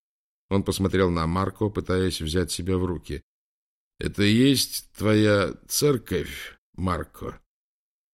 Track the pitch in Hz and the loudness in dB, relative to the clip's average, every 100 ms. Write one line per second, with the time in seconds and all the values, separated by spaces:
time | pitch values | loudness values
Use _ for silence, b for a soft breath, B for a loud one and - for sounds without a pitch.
0 | _ _ _ _ - 98 98 95 95 92 | _ _ _ _ -2 -2 0 0 0 2
1 | 92 85 80 92 98 - 107 101 85 92 | 2 2 0 0 -2 -2 -4 -4 -2 0
2 | 92 - 78 90 82 - 87 92 90 80 | 0 -2 -4 -2 -2 -4 -2 0 -2 -4
3 | - 76 _ _ _ _ _ _ _ - | -8 -12 _ _ _ _ _ _ _ -8
4 | - - 104 113 135 127 - - - - | -6 2 4 6 4 4 -2 -6 -12 -4
5 | 104 107 107 101 80 - - - 147 123 | 2 4 4 4 0 -6 -6 0 0 0
6 | - 87 73 - - - _ - 92 80 | -2 -6 -6 -12 -16 -18 _ -6 -4 -2
7 | 76 - 64 - _ _ _ _ _ _ | -6 -10 -12 -12 _ _ _ _ _ _
8 | _ | _